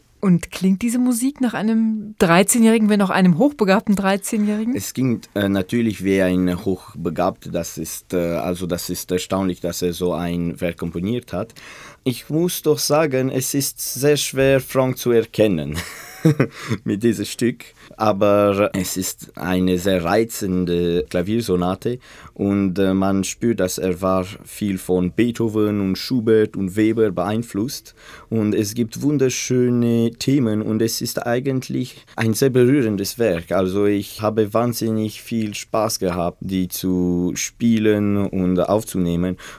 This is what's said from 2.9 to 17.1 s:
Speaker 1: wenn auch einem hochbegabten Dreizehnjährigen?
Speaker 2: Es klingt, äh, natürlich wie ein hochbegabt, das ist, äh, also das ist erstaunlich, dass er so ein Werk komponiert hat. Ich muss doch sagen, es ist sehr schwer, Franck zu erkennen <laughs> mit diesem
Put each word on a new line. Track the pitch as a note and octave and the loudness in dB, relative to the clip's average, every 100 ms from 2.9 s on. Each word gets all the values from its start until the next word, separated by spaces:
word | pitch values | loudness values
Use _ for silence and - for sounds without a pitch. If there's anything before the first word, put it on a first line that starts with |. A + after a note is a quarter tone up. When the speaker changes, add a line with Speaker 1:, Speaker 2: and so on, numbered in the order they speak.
Speaker 1:
wenn | G#3 | 4
auch | F#3+ | 4
einem | F3+ F#3 D#3+ | 4 4 6
hochbegabten | C#4+ C#4+ G3 G3 A3 G3+ | 4 2 2 2 2 0
Dreizehnjährigen? | G3 G3 - A3 G#3 G#3+ A3 C4+ | 2 -2 -2 -2 0 -2 -2 -4
Speaker 2:
Es | - | -4
klingt, | - C3 A2 - | -2 0 0 -4
äh, | G#2 G2+ | -2 0
natürlich | G2 F#2 A#2+ A2+ F#2 | 0 0 0 0 0
wie | F#2+ G2 | 2 4
ein | F#2 F2+ F2+ F2 | 4 2 2 0
hochbegabt, | - F#2 - - F2 E2 F2+ - F2 | -2 -4 -6 -8 -6 -2 -2 -2 -8
das | E2+ E2+ - | -6 -6 -8
ist, | D#2+ - - | -10 -10 -6
äh, | F2+ E2+ | -4 -2
also | E2+ F2 F2+ F2+ | -2 -4 -4 -4
das | F2 - | -6 -6
ist | F2 - | -8 -4
erstaunlich, | F2+ - F#2+ F#2+ F2 | -4 -2 -2 -2 -4
dass | F2 - | -6 -4
er | F2+ | -4
so | E2+ F2+ | -2 -2
ein | E2 F2 F2 E2+ - | -2 -4 -4 -4 -4
Werk | F2+ - | -6 -6
komponiert | F2 E2+ F#2+ A#2+ - | -8 -6 -4 -6 -6
hat. | F2+ A2 - - - - - | -8 -8 -12 -20 -20 -20 -8
Ich | C3 A#2+ - | -6 -6 -4
muss | D3+ F3 - | -2 -2 -2
doch | D#3 C#3+ | 0 0
sagen, | - D3 D#3+ C3 C3 | 2 0 2 0 0
es | C3 C3+ | -2 -2
ist | C#3+ C#3 - - | -2 -4 -6 -10
sehr | - C#3+ C#3+ | -2 2 2
schwer, | - C3 C3+ C3+ | 0 2 4 4
Franck | - C3+ C3 B2+ | 2 0 0 0
zu | B2 | 2
erkennen | A#2 G#2+ - G#2+ E2+ C#2+ D#2+ - - - - | 2 2 2 2 2 -2 -6 -8 -14 -18 0
<laughs> | D#3+ D3 C3+ - - A#2 | 2 2 0 -4 -6 -6
mit | A2+ G#2 | -2 0
diesem | A#2 | 0